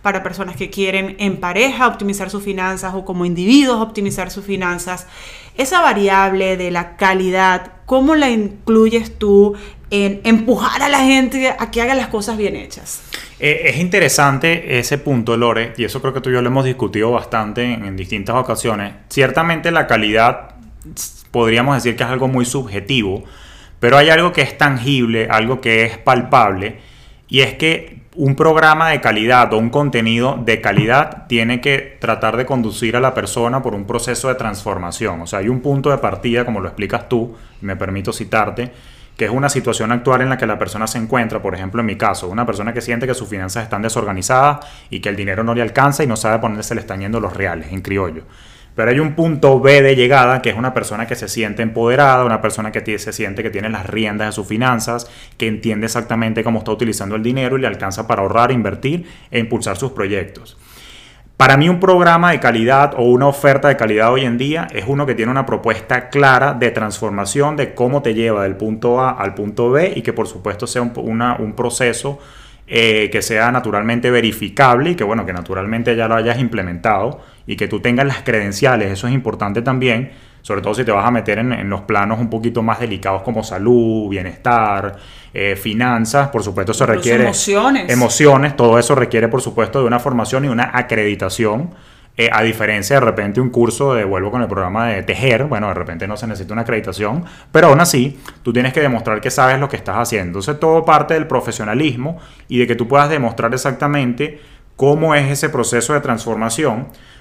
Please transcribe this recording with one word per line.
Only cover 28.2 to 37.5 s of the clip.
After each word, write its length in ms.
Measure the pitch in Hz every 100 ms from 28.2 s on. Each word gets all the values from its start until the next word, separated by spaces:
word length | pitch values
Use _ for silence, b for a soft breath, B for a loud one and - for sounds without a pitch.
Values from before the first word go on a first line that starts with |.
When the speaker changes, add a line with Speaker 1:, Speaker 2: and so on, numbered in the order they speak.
| 139
Speaker 2:
programa 560 | 139 156 160 156 156 160
de 100 | 143
calidad 520 | 120 107 110 123 113
o 60 | 110
un 120 | 113
contenido 640 | 143 143 123 113 117 127 -
de 160 | 117 113
calidad 680 | 110 101 107 131 160 - -
tiene 320 | 120 113 123
que 360 | 147 139 - -
tratar 360 | 113 107 110 113
de 80 |
conducir 520 | 127 131 110 98 113 120
a 40 |
la 140 | 131
persona 480 | 117 95 120 117 131
por 140 | 127 101
un 100 | 101
proceso 400 | 117 - 117 131
de 80 |
transformación. 840 | 123 113 101 107 92 87 - 110 82
O 60 | 85
sea, 100 | 101
hay 100 | 104
un 120 | 127
punto 300 | 143 139 143
de 80 | 139
partida, 460 | 110 98 120 117
como 140 | 120 101
lo 80 | 90
explicas 420 | - 98 - -
tú, 280 | 120 - B B